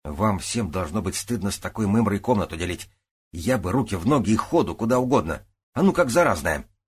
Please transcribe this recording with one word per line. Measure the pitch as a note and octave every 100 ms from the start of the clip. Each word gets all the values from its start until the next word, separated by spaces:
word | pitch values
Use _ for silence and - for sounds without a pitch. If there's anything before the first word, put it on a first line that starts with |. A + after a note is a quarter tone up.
"Вам | D2 D2+ G#2+ F#2
всем | - A#2 G2
должно | F#2 E2 G2+
быть | F#2 -
стыдно | - A#2+ G2
с | -
такой | - - G#2
мымрой | A2 G#2+ G2
комнату | - A2+ E2 E2
делить. | F2+ F2 - _ _ _ _
Я | E2+ F2 B2+
бы | F2+
руки | B2 A#2
в | F#2+ F#2
ноги | C#3+ G2
и | A2
ходу | - E3 A2+
куда | E2 A2+ B2+
угодно. | B2+ C3 D#2+ C#2 - _ _
А | -
ну | F#3+
как | F3+ D3+
заразная!" | A#2+ D#3+ F2+ F2 D2+ - _